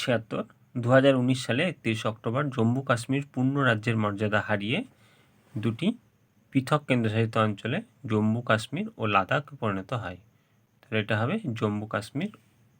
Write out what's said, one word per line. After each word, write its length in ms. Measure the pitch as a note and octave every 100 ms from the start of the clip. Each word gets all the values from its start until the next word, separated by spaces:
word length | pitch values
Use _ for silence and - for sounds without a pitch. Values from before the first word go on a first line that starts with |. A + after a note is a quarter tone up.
ছিয়াত্তর, 420 | - A#2 - - A3 _ _ B2+
দু 100 | A#2
হাজার 240 | C3 C#3 C3
উনিশ 240 | B2 C3 -
সালে 180 | A#2+
একত্রিশ 380 | F3 - A#2 A2 A2
অক্টোবর 380 | G#2+ A#2 B2 D3 B2
জম্মু 260 | A2+ B2
কাশ্মীর 420 | C3+ - - C#3 C#3+
পূর্ণ 220 | C3 B2+ C#3+ C3
রাজ্যের 280 | A2 A2+ A2+
মর্যাদা 420 | G#2+ G2+ G#2+ G#2 G2
হারিয়ে 320 | G#2 G2+ D#3+ C4 _ _ _ _ _ _ A2+
দুটি 320 | A2 A2+ F3+ A#3 _ _ _ _ _
পৃথক 280 | C3+ C3 D3+ -
কেন্দ্রশাসিত 480 | B2+ A2+ A2 A2+ A2+
অঞ্চলে 400 | G#2+ G2+ A2+ E3 - _ A2+
জম্মু 320 | G#2+ G#2+ A#2
কাশ্মীর 460 | A#2 A2 - D3+ G#3+ -
ও 60 | A2
লাদাখ 360 | G2 F#2 C#3+ - C#3
পরিণত 360 | A2+ G2 F#2+
হয়। 260 | A#2+ F#2 F2+ - _ _ _ _ _
তাহলে 180 | - A2
এটা 120 | G#2+ G#2+
হবে 140 | A#2+ A3 E3 A2
জম্মু 260 | G#2+ G#2 G#2+
কাশ্মীর, 440 | G#2+ - C3+ G#3 - _ _ _